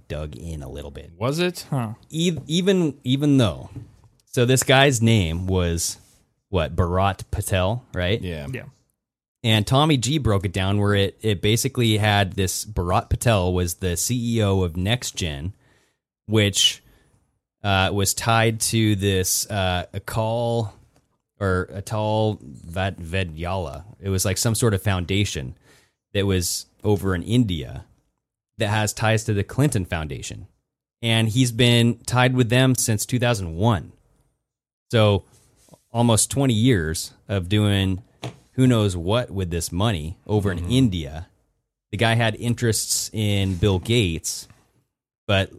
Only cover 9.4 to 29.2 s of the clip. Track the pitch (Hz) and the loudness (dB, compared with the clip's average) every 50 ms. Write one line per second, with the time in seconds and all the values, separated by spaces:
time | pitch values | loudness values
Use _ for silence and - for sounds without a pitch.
9.4 | - 117 110 107 104 - 131 135 151 160 156 131 110 117 151 160 127 117 104 98 | 0 2 2 2 2 2 2 2 4 4 2 2 2 0 -2 0 0 2 0 0
10.4 | 95 101 82 98 92 95 98 104 101 101 104 101 98 98 - _ - 110 104 82 | 0 -2 -2 -2 0 0 2 2 2 2 2 2 2 0 -2 _ -2 -2 -2 0
11.4 | - 104 110 117 - 135 - 123 120 113 107 104 104 107 104 101 101 92 85 95 | 2 0 2 2 0 -2 -2 0 2 2 2 2 2 2 4 2 2 0 0 -2
12.4 | 95 90 - - - 110 104 - 90 87 90 113 - - - - - 120 113 101 | -2 -2 -2 -6 -8 -8 -6 -4 -2 0 0 0 0 0 -2 0 2 2 2 2
13.4 | 90 90 90 90 90 87 85 - - 92 87 85 - - 123 123 117 120 117 113 | 2 2 0 0 0 -2 -4 -4 -4 -4 -2 -2 -2 -4 -4 -4 -2 -2 0 0
14.4 | 107 101 98 98 92 87 78 90 90 98 117 123 - - - - 95 82 73 69 | 2 2 2 2 0 0 -2 -2 -2 -2 -2 -2 -4 -8 -8 -6 -6 -6 -6 -6
15.4 | 73 92 104 _ _ _ _ _ _ _ _ _ _ _ _ _ _ - 104 110 | -8 -10 -10 _ _ _ _ _ _ _ _ _ _ _ _ _ _ -2 0 2
16.4 | 104 101 101 - - - - - _ _ _ _ _ _ _ _ _ _ _ _ | 2 2 2 2 0 0 0 -4 _ _ _ _ _ _ _ _ _ _ _ _
17.4 | _ _ _ _ - 104 98 95 95 92 85 101 98 - - - - 120 113 113 | _ _ _ _ -2 2 2 4 4 2 2 0 0 0 -2 -2 0 0 2 4
18.4 | 113 117 110 110 - - - 113 110 107 107 98 98 101 95 92 92 - - - | 4 2 0 -2 -4 -2 0 2 2 2 2 2 0 0 0 0 0 -2 -2 -4
19.4 | - - 107 101 95 92 90 90 90 - - 101 - - - 113 110 110 113 117 | -4 -4 -4 -2 -2 -2 -2 -2 -4 -6 -10 -12 -10 -8 -6 -6 -4 -4 -4 -2
20.4 | 120 117 117 117 113 101 - _ _ _ _ _ _ _ _ _ _ _ _ - | -2 -2 -2 -2 -2 -4 -8 _ _ _ _ _ _ _ _ _ _ _ _ -4
21.4 | 104 95 92 90 - - 67 98 95 - - 107 107 107 107 110 110 107 104 - | -2 0 0 0 -2 -4 -8 -12 -10 -8 -6 -4 -2 -2 0 0 0 0 -2 -4
22.4 | - 65 67 60 - 82 85 95 95 98 92 - 90 80 85 95 95 87 76 78 | -8 -18 -20 -18 -16 -10 -6 -4 -4 -4 -4 -8 -10 -6 -4 -4 -4 -4 -8 -8
23.4 | 82 85 92 95 87 71 67 71 - 104 - - - 98 95 92 - 101 95 - | -8 -6 -6 -6 -6 -8 -10 -14 -16 -18 -18 -10 -4 -2 -2 0 0 -2 -2 -2
24.4 | - 120 110 - - 117 101 95 - 107 95 92 87 80 95 98 104 - - 78 | 0 -2 0 2 2 2 2 0 0 0 -2 -2 -2 0 0 0 0 0 -2 -6
25.4 | 67 62 - _ _ _ - _ _ _ _ _ _ _ - 101 98 101 95 92 | -8 -10 -12 _ _ _ -20 _ _ _ _ _ _ _ -4 -2 0 2 0 0
26.4 | 87 - - - - _ _ _ - 107 104 92 - 95 92 85 - - 110 123 | 0 -2 -6 -8 -10 _ _ _ 0 0 0 0 0 -2 -2 -2 -2 0 2 2
27.4 | 123 104 90 78 65 55 - - - _ _ _ _ _ _ _ _ _ _ _ | 2 2 0 -4 -6 -10 -12 -16 -16 _ _ _ _ _ _ _ _ _ _ _
28.4 | _ _ _ - 113 101 107 110 107 104 - - - 110 110 110 | _ _ _ -4 -2 0 0 0 0 -2 -2 -2 0 2 2 2